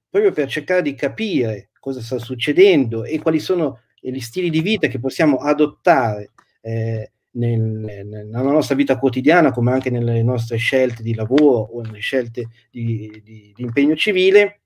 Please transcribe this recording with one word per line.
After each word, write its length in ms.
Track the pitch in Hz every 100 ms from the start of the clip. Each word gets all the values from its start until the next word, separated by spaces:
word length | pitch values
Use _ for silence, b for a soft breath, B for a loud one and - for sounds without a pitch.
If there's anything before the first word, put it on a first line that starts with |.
| _
proprio 220 | 196 208
per 160 | - 131
cercare 340 | 151 143 185
di 140 | 151 135
capire 720 | 139 113 220 156 117 107 - _
cosa 240 | 139 131
sta 160 | 117 127
succedendo 840 | 117 120 147 147 196 160 120 113
e 160 | 113 151
quali 200 | 160 156
sono 420 | - 180 151 - b b
gli 200 | 127 131
stili 280 | 117 185 175
di 120 | 160
vita 260 | 180 214 131
che 120 | 117
possiamo 380 | 131 - 156 135
adottare, 920 | 147 147 151 - 180 151 117 104 104 _ b b
eh, 480 | 113 113 113 113 107 _ _ 120
nel, 240 | 117 113
nel, 460 | 110 110 107 101 104
nella 360 | 107 107 117
nostra 340 | 135 151 131 139
vita 240 | 139 120
quotidiana, 520 | 135 127 127 175 147
come 200 | 120 120
anche 180 | 131 127
nelle 320 | 120 117 117
nostre 360 | 117 127 113 117
scelte 440 | - 131 127 117
di 140 | 113 110
lavoro 460 | 110 139 147 120 107
o 80 | 120
nelle 180 | 113 104
scelte 500 | - 135 120 117 117 b b
di, 400 | - 117 110 107 107
di, 280 | 107 107 - -
di 80 |
impegno 320 | 123 135 143 156
civile. 640 | 196 185 190 202 202 -